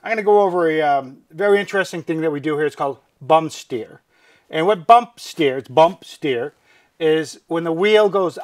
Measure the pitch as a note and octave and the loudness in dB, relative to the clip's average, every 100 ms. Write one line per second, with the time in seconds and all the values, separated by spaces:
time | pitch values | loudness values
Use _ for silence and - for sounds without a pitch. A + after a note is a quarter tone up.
0 | - A3 G#3 G#3 G3+ F3 E3 D#3 D3+ C#3+ | -4 -2 4 4 4 2 0 2 2 0
1 | C3 C#3 _ D#3+ G3+ G3+ G3 G3+ F3+ F3 | -2 -16 _ -4 2 2 2 -2 -2 -6
2 | D#3 D#3+ D#3+ C#3+ C#3+ D3+ D3+ - C#3+ C3 | -6 -2 -2 -2 -4 -2 -2 -2 -6 -6
3 | _ _ C3 D#3+ D#3+ - - B2 G#2+ - | _ _ 2 2 2 -10 -10 -10 -10 -18
4 | _ _ _ _ _ D#3 E3+ G#3 D3+ A#3 | _ _ _ _ _ -2 0 0 2 2
5 | A#3+ _ - - D3 C3 B2+ B2+ E3 F#3+ | 2 _ -18 -2 -2 -2 -4 2 2 2
6 | - - D3+ B2 C#3 _ _ _ _ _ | -20 -10 -6 -4 -6 _ _ _ _ _
7 | D#3+ D#3 D3+ - _ E3 E3+ E3 G3+ G#3+ | 0 0 -2 -12 _ -6 -4 -2 2 4
8 | G#3 F#3+ F#3 - | 4 2 -2 -4